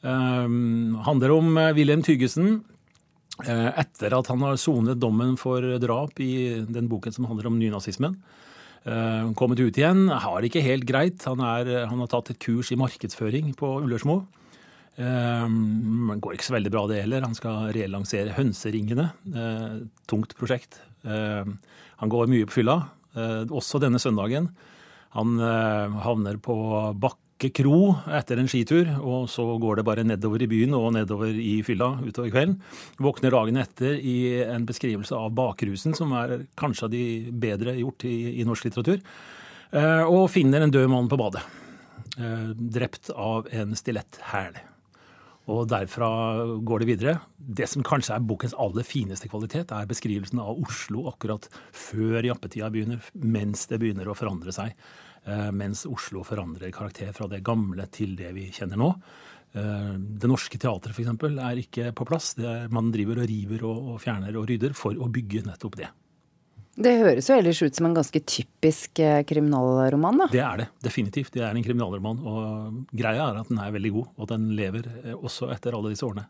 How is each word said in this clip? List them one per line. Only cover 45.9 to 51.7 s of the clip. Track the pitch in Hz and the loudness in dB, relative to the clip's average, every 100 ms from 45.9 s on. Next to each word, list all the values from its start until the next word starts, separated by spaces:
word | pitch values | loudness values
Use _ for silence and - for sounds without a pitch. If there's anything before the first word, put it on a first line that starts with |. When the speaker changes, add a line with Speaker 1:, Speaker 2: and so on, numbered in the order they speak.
| - 117 113 113 113 117 113 | -2 -2 0 -2 -2 -4 -4
Speaker 1:
går | 113 113 | -2 0
det | 113 | 2
videre. | 110 123 160 - _ | 2 0 -2 -6 _
Det | 135 98 107 | -10 -6 -4
som | 143 | -2
kanskje | 127 143 - 110 | 0 0 0 -2
er | |
bokens | 113 104 123 - | -2 -2 -4 -4
aller | 110 101 | -2 -2
fineste | 123 143 104 95 107 | -4 -4 -4 -6 -10
kvalitet, | 107 107 151 175 | -8 -6 -6 -6
er | 107 101 | -8 -6
beskrivelsen | 117 117 101 95 120 | -6 -2 -4 -2 -6
av | 104 123 | -4 -6
Oslo | 151 107 - 104 151 | -6 -6 -6 -6 -6
akkurat | - 107 107 - - - | -8 -6 -6 -8 -20 -20